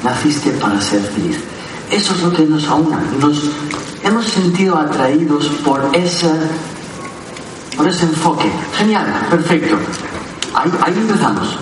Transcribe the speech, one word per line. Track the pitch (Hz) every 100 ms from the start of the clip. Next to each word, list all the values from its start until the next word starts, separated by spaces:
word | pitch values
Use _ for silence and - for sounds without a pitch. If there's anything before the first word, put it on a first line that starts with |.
naciste | - - - 147 294
para | - - 101
ser | 101 104
feliz. | 101 - 85 76 - - - - -
Eso | 208 -
es | 180
lo | 170
que | 175
nos | 156 156 151
aúna, | 147 160 - - 135
nos | 147 147 - - - - - -
hemos | 196 220 220
sentido | 190 180 175 190 170
atraídos | 151 139 131 151 160 147 147 147
por | 143 135 139
ese, | 165 180 - 170 156 156 160 - - - - - - - - - - - 131
por | 156
ese | 170
enfoque. | 170 156 160 160 208 175 - -
Genial, | 208 208 - - -
perfecto. | 170 - 165 165 156 - - - - - - -
Ahí, | - 175 175
ahí | 165
empezamos. | 196 220 190 120 180 175 -